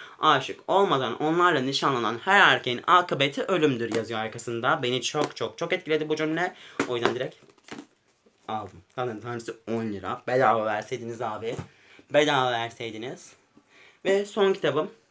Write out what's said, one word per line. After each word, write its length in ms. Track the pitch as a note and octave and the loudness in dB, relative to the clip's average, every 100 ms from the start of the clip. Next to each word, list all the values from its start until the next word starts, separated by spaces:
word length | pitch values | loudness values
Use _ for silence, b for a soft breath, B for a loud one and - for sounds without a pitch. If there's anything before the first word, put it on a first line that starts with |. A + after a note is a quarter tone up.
| B B | B B
Aşık 400 | D#3 C#3 - - - | 2 4 0 -8 0
olmadan 560 | F#3 G3 C3+ A#2 - | 2 4 2 0 -2
onlarla 360 | D3+ E3+ F3+ D3 | 0 4 4 4
nişanlanan 600 | C3 C#3 D#3 B2+ A2 A#2 | 0 0 0 0 0 -2
her 160 | F#3+ G3 | 2 6
erkeğin 420 | E3 B2+ C3 B2 - | 6 4 0 -2 4
akıbeti 560 | F3+ F3 D3 C#3 - | 4 4 0 0 -2
ölümdür 520 | - F3+ D3+ A#2 A2+ A#2 | -2 2 2 2 -2 -4
yazıyor 240 | G#2 A2+ | -4 -4
arkasında. 640 | A2 A2+ - A#2 B2+ D#3+ | -6 -8 -8 -2 0 0
Beni 180 | B2 B2+ | 0 -2
çok, 340 | - D3+ C#3+ - | -2 -2 -2 -4
çok, 220 | A#2 - | -8 -6
çok 160 | E3+ | -4
etkiledi 360 | F#3 D3+ D#3 D3+ | -4 0 -2 0
bu 60 | D#3 | -2
cümle. 400 | D#3 E3 F3+ - B B - | -2 -2 -4 -6 B B -4
O 80 | A#2+ | 0
yüzden 200 | A#2 A#2+ | 0 -2
direkt 200 | C3 - _ _ - - - _ _ _ _ _ - | -6 -10 _ _ -20 -18 -20 _ _ _ _ _ -8
aldım. 340 | G#2+ G2+ F2+ - - | -8 -8 -16 -12 -6
Zaten 240 | B2 G#2+ | -6 -6
tanesi 340 | A#2+ A#2+ A#2 - - | -10 -10 -10 -10 -4
on 260 | A2+ A2+ | -2 -2
lira. 280 | G2 F#2 B2 - | -6 -6 -6 0
Bedava 380 | C3 A#2 A2+ G#2+ | 2 4 4 0
verseydiniz 560 | G#2+ - B2+ A#2 A2+ | -4 -6 -8 -8 -8
abi. 340 | A2+ G#2+ A2+ - - B B B B | -6 -6 -8 -8 -10 B B B B
Bedava 380 | C#3+ D3 C#3 B2+ | 2 4 2 2
verseydiniz. 840 | A#2 A#2 - A#2 A2 B2+ F3+ - - _ _ _ b b b F#3 | 0 -4 -8 -10 -8 -10 -12 -18 -20 _ _ _ b b b 0
Ve 200 | G3 G3+ | 0 0
son 280 | A3 G3 | 2 2
kitabım. 380 | F#3+ D#3 C#3+ F#3+ - _ | 2 0 0 -2 -8 _